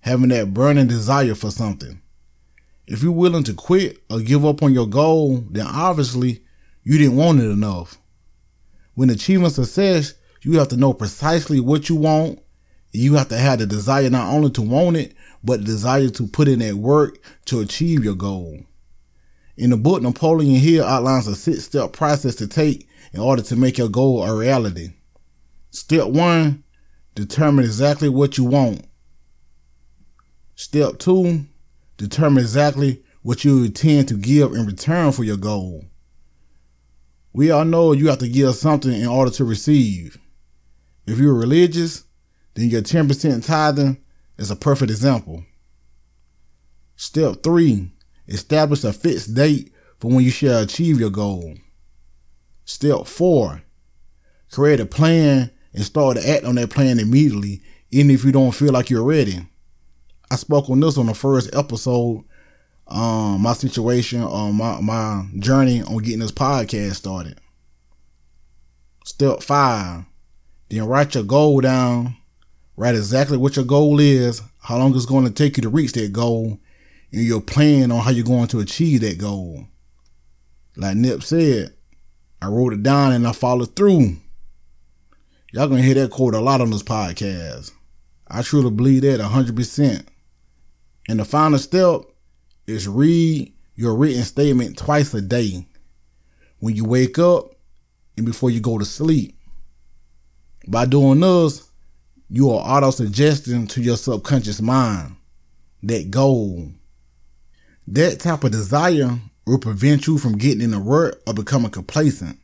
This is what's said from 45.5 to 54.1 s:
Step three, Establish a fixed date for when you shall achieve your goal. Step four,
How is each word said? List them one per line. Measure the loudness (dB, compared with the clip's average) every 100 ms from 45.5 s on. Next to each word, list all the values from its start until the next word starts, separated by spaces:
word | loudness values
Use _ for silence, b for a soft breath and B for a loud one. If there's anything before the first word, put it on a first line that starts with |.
| _ _ _ _ _ _ _ _ _ _ _ _ _ _
Step | _ -8 0 0 0
three, | 0 4 4 2 -2 -14 _ _ -12
Establish | -12 -2 0 2 0
a | -2
fixed | -2 -2 -2 -4
date | 0 2 2 -4 b b b
for | 0
when | 2
you | 2
shall | 2 2 2
achieve | 0 -2 0 2
your | 0
goal. | -2 -4 -6 -10 -16 -20 _ _ _ _ _ _ _ _ -20
Step | -18 -4 0 0 -4
four, | -2 2 2 0 -6 -18 _ _ _ -20